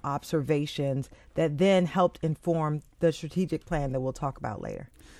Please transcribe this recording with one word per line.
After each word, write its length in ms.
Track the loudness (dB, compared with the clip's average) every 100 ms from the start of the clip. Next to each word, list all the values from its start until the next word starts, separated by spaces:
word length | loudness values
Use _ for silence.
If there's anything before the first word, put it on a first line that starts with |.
observations 1040 | -4 -4 -2 -2 0 0 0 -4 -2 -2 -6 -12 -8 0
that 200 | 0 4
then 300 | 4 6 4
helped 320 | 2 2 2
inform 600 | -4 -2 -2 0 0 -2 -6 _
the 120 | 0
strategic 520 | 0 -4 -2 -2 -2
plan 280 | -4 -2 -2
that 80 | -2
we'll 120 | -4
talk 240 | -4 -6 -6
about 240 | -8 -8
later? 300 | -8 -10 -12 -20 -20 -20